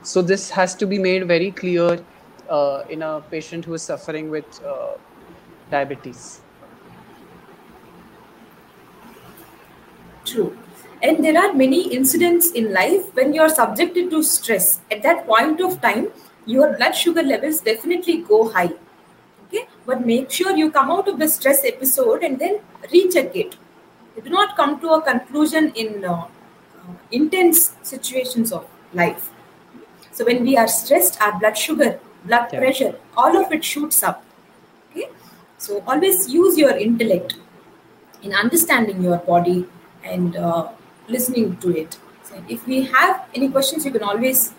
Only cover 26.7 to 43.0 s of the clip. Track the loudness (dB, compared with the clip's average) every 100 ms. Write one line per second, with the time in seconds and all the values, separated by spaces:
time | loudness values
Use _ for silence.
26.7 | -20 -20 -20 -6 0 0 4 4 4 0
27.7 | -4 -16 -12 -6 -6 -4 -2 -2 -4 -12
28.7 | -20 -10 -2 -2 -2 -14 -18 -20 -20 _
29.7 | -20 -20 -20 -20 -2 0 2 2 4 2
30.7 | -2 2 2 2 0 -2 2 -2 0 -4
31.7 | 2 0 0 -14 -18 0 0 0 -2 0
32.7 | 0 -2 -4 -6 2 4 4 2 -2 -4
33.7 | -6 -2 -2 -2 -6 -16 _ _ _ _
34.7 | _ _ -12 -12 -14 -20 -20 -20 _ -8
35.7 | -8 -2 0 2 2 2 4 4 6 4
36.7 | 4 0 0 2 0 -2 -14 -18 -20 -20
37.7 | -20 _ -20 _ -18 -4 -2 0 0 2
38.7 | 2 0 0 0 0 2 2 2 -2 -4
39.7 | -14 -20 -20 -10 -4 -2 -2 -2 -2 -4
40.7 | -12 -20 -20 -8 -4 -2 0 -2 -2 -2
41.7 | -2 -4 -14 -20 -20 -20 -20 -12 -12 -4
42.7 | -2 2 2